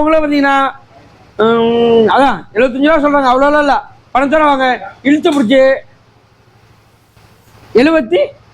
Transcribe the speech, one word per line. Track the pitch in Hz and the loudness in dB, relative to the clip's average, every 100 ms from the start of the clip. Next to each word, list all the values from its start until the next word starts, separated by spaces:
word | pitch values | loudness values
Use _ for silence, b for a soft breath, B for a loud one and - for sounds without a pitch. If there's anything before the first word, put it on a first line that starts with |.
உங்களுக்கு | 302 311 302 | 2 0 0
பாத்தீங்கன்னா, | 294 277 277 269 - - - - - - - | -2 0 0 -2 -8 -20 -20 -20 -20 -16 -4
ஹம், | 220 233 233 233 233 226 214 233 | -2 0 0 0 2 2 2 2
அதான் | 269 185 - 202 | 0 -2 -6 -2
எழுபத்தஞ்சு | 254 254 294 | -2 0 0
ரூபா | 320 294 | 2 0
சொல்றாங்க, | 285 262 | 0 0
அவ்வளோலாம் | 254 285 302 294 | 0 2 0 0
இல்ல, | 233 - - _ | -2 -6 -20 _
பணத்தோட | 247 277 311 302 | -4 0 0 0
வாங்க. | 269 262 233 - - 262 | 0 -2 -4 -10 -6 -2
இழுத்து | 302 339 285 | 0 0 0
பிடிச்சி | 214 269 262 262 - _ _ _ _ _ _ _ _ _ _ _ _ _ _ _ _ - - 214 | 0 2 2 0 -6 _ _ _ _ _ _ _ _ _ _ _ _ _ _ _ _ -20 -4 0
எழுபத்தி | 302 320 220 370 587 - _ | 0 0 -2 -4 -4 -8 _